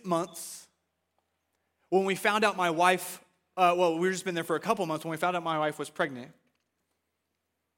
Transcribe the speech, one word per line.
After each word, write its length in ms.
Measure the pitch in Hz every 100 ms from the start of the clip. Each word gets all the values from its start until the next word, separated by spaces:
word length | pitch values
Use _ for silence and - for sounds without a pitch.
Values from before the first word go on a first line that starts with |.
months 640 | 185 165 180 - - - - _ _ _ _ _ _ _ _ _ _ _ -
when 160 | 185
we 100 | 196
found 300 | 185 214 208
out 120 | 214 185
my 140 | 175
wife, 500 | 160 180 180 - - _ _ _ -
uh, 180 | 175 180
well, 180 | 175
we 120 | 165 185
were 60 |
just 120 | 185
been 120 | 190 170
there 80 |
for 100 | 165
a 60 | 156
couple 260 | 180 208 165
months 180 | 156
when 60 | 165
we 60 | 156
found 200 | 180 175
out 60 |
my 160 | 165 156
wife 200 | 151 147
was 120 | 143
pregnant. 400 | - 160 123 135 _ _ _ _ _ _ _ _ _ _ _ _ _ _